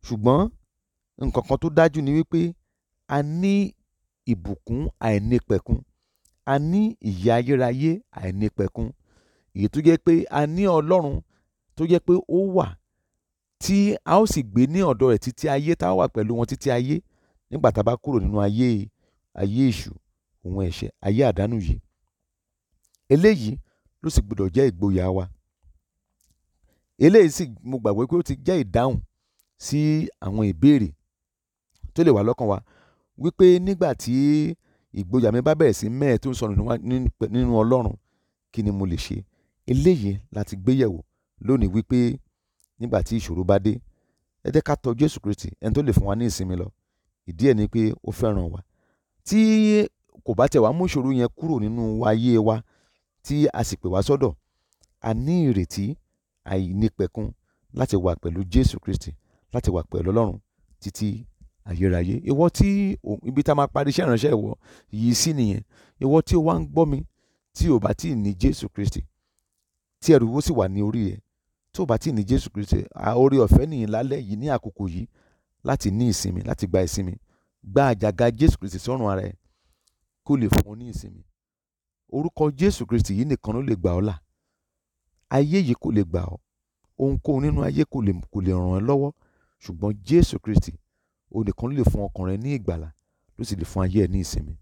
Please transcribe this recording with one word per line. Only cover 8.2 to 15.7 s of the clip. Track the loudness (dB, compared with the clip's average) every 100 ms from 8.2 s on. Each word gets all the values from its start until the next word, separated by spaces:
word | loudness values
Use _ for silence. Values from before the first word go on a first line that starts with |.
| -8 -2 -4 -2 -4 -4 -8 -8 _ _ _ _ _ -4
Èyí | -2
tó | 4
jẹ́ | 4 4
pé | 4 2 2
a | -2 -2
ní | 0 2
Ọlọ́run | 2 2 2 0 -6 -10 _ _ _ _ -6
tó | 2
jẹ́ | 2
pé | 4
ó | 2 2 0 2
wà | 0 -2 -6 _ _ _ _ _ _ _ _
tí | 0 2 2 0
a | 2 4
ó | 4
sì | 0
gbé | -2 2 2
ní | 2
ọ̀dọ̀ | 0 2 4
rẹ̀ | 2
títí | 0 -6 -4
ayé, | -2 -2